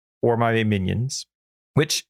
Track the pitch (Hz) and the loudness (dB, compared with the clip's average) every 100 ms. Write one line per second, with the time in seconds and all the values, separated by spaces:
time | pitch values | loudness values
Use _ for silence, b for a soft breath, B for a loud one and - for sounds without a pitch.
0 | _ _ 120 117 117 113 107 101 92 95 | _ _ 0 2 2 2 2 0 0 -2
1 | 131 - - _ _ _ _ - 156 - | -4 -8 -14 _ _ _ _ -2 0 -4